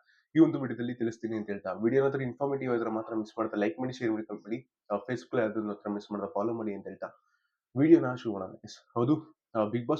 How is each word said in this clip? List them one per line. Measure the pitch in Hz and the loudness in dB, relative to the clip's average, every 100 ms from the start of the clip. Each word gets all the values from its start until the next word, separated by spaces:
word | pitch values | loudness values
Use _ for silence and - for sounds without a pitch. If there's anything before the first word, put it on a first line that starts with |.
| _ _ _ 156 | _ _ _ 6
ಈ | |
ಒಂದು | 160 143 | 6 4
ವಿಡಿಯೋದಲ್ಲಿ | 127 113 120 | -2 -4 -6
ತಿಳಿಸ್ತೀನಿ | 120 117 113 110 113 | -2 -4 -2 -4 -4
ಅಂತ | 104 | -4
ಹೇಳ್ತಾ, | 101 95 | -6 -6
ವಿಡಿಯೋ | 92 113 135 | -2 2 4
ಏನಾದ್ರೂ | 139 135 | 2 0
ಇನ್ಫಾರ್ಮೇಟಿವ್ | 127 120 139 139 131 | -4 -4 -4 -2 0
ಆದ್ರೆ | 120 113 | 0 0
ಮಾತ್ರ | 110 113 | -4 -4
ಮಿಸ್ | 110 107 - | -4 -4 -4
ಮಾಡ್ತಾ | 107 104 | -2 0
ಲೈಕ್ | 104 113 | 0 0
ಮಾಡಿ, | 127 | -6
ಶೇರ್ | 123 120 | -2 -2
ಮಾಡಿ, | 107 107 | -2 -4
ಕಮೆಂಟ್ | 104 | -10
ಮಾಡಿ, | 104 123 - _ - | -8 -8 -8 _ -6
ಆ, | |
Facebook | 104 - 123 - 127 | -4 -2 -6 -2 0
ಅಲ್ಲಿ | 107 | 0
ಅದನ್ನ | 110 104 | 0 -4
ಹತ್ರ | 98 104 | -4 -6
ಮಿಸ್ | 104 - | -6 -6
ಮಾಡ್ತಾ | 104 101 | -6 -4
ಫಾಲೋ | 98 110 | -2 -2
ಮಾಡಿ | 113 107 | -2 -4
ಅಂತ | 98 95 | -6 -10
ಹೇಳ್ತಾ | 95 92 - _ _ _ _ _ 123 | -12 -12 -14 _ _ _ _ _ 4
ವಿಡಿಯೋನ | 156 160 131 | 8 8 6
ಶುರು | 127 117 98 | -2 -4 -4
ಮಾಡೋಣ | 95 | -6
guys. | - 107 - _ | -12 -18 -20 _
ಹೌದು, | 120 120 151 - _ _ | 0 2 2 -2 _ _
ಆ, | 113 | -2
Bigg | 104 117 | 0 0
Boss | 120 | 0